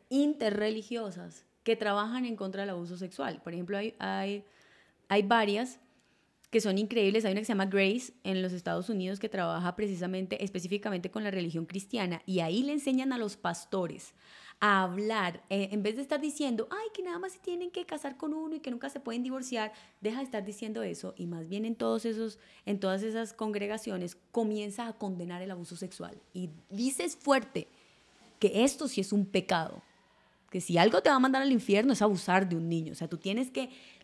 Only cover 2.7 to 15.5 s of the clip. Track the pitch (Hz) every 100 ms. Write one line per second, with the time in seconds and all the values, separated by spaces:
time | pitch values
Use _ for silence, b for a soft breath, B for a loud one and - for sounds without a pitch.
2.7 | 175 170 180 185 - 269 - 170 170 180
3.7 | 202 220 - 190 196 196 202 - b b
4.7 | b b b _ 202 196 233 208 202 254
5.7 | - _ b b b b _ _ 226 208
6.7 | 190 208 233 196 220 220 196 220 202 190
7.7 | 196 190 240 - - 196 190 185 180 175
8.7 | 170 185 208 185 196 214 190 170 165 175
9.7 | 180 208 180 175 185 185 - 196 196 175
10.7 | 202 208 185 185 220 208 190 170 165 165
11.7 | 196 - - 185 170 - 185 165 202 277
12.7 | 294 285 254 269 247 214 - 175 170 -
13.7 | 196 170 - - _ B B B B 208
14.7 | 196 185 185 214 220 180 175 -